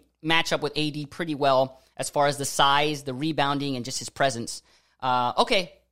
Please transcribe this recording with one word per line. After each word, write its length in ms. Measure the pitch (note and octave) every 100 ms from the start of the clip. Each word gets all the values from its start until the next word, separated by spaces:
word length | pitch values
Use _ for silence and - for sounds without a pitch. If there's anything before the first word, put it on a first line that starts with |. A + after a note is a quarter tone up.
| _ _
match 320 | D#3 E3 E3
up 100 | D3+
with 100 | D3
A 160 | - D3+
D 160 | D3 D3
pretty 280 | - E3+ C#3+
well 440 | C#3 C3 C3 - _ -
as 140 | A#2+
far 160 | D3+ C#3+
as 120 | C#3
the 60 |
size, 600 | C3+ - C#3+ C#3 D3+ D3
the 100 | C#3
rebounding, 640 | B2+ D#3+ D3 C#3 C#3+ C#3+ C3
and 80 |
just 160 | A#2+ -
his 100 | A#2
presence. 520 | - C#3 A#2+ G#2+ - - _ _ _
Uh, 320 | C3 B2 B2 -
okay, 340 | - G#3+ - - _